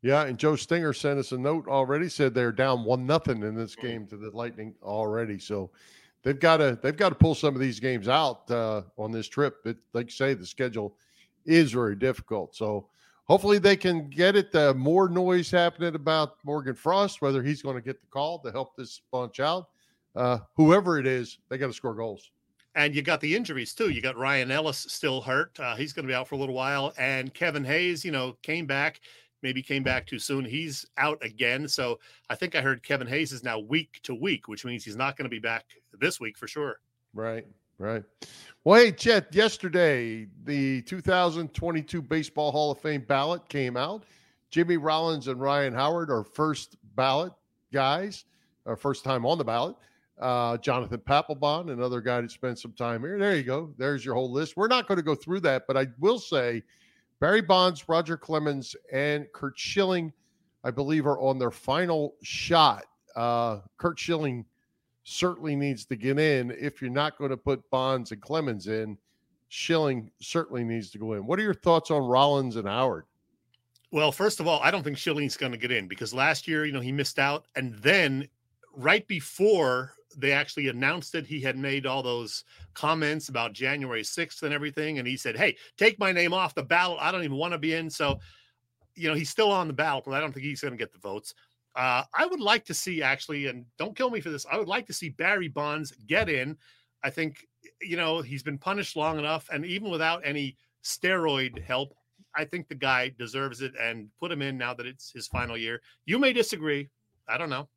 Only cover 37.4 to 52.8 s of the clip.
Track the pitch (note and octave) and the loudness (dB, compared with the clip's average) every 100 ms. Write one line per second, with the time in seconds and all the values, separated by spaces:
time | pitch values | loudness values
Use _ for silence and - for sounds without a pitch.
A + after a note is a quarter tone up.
37.4 | - _ _ _ G2+ A2+ G#2 _ - - | -12 _ _ _ -6 -6 -8 _ -20 -20
38.4 | - - - G#3+ A#3+ E3 - A3 - D#3 | -20 -4 6 8 8 6 4 4 4 2
39.4 | A3 - F#3 E3+ E3+ C3+ A#2 A2+ G#2+ G#2 | 2 2 -2 4 4 4 0 -6 -12 -14
40.4 | A2 C#3+ C3+ C3 A#2+ F#3 E3+ F3+ F3+ D#3+ | -6 -2 0 -2 -6 -6 2 4 4 0
41.4 | D#3+ - E3+ E3 D3+ E3+ C#3 D#3+ D3+ - | -6 -4 -2 -2 -4 -8 -2 -2 -2 -2
42.4 | D3+ C#3+ D3+ C#3 D#3 D3 A#2 C3+ C#3+ F3 | 0 2 2 0 -2 -4 0 2 2 -2
43.4 | - D3 B2+ B2 D3 G#3+ - _ _ _ | -4 -2 -2 0 -2 -4 -12 _ _ _
44.4 | _ D#3+ E3+ F3 D3 D#3 E3 D#3 C3 B2 | _ 2 4 4 4 2 2 0 -2 -2
45.4 | C3+ C#3+ C#3 A#2+ C#3 E3+ D#3+ B2 G#2 - | 2 2 2 2 2 2 0 -2 -2 -2
46.4 | D#3 D3 - _ - - C3 C3+ F3+ - | 0 0 -6 _ -10 0 2 2 0 -8
47.4 | _ _ _ C#3 C3+ D3+ G3+ G3 - _ | _ _ _ 2 2 2 -2 -10 -18 _
48.4 | _ _ - A2+ C#3 C3+ C3 C3 A#2+ E3+ | _ _ -8 -4 -2 -2 0 0 2 0
49.4 | A#2 A2+ D3+ C4 _ _ _ _ B2+ B2 | 0 0 -2 -6 _ _ _ _ 0 0
50.4 | A#2+ A#2+ B2+ B2+ A#2+ A#2+ - C#3+ D#3 D3 | 0 -2 0 -2 -2 -8 2 2 2 -2
51.4 | D3 D#3 F3 B2 B2 B2 A#2 A#2+ A#2+ - | 0 0 -4 -4 -2 -2 -2 -2 -2 -6
52.4 | B2+ A#2 A#2+ G#2+ | -6 -6 -10 -6